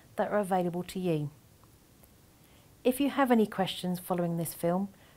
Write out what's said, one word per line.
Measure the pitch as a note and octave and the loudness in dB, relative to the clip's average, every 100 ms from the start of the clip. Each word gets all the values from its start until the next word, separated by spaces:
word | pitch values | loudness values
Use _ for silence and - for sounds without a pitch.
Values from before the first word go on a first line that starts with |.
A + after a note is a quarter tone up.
| - - | -10 -4
that | G3+ | -2
are | G#3 | 0
available | F#3+ F#3+ F3 F3 | 0 0 0 -2
to | F3 G3 | -6 -4
you. | F3+ D#3 D3 - - - - - - - - - - - - - - - | 0 0 -2 -8 -20 -20 -20 -20 -20 -20 -20 -20 -20 -20 -20 -20 -20 -2
If | - B3+ | 0 2
you | C#4 | 2
have | - C4 | 2 4
any | A#3 G#3 | 4 4
questions | - F3+ - F3+ F3 | 0 -2 -2 -4 -4
following | - F3+ E3+ E3+ | -2 -2 0 -2
this | E3 | -4
film, | - E3+ F3+ G3 - - | -2 0 0 -2 -8 -20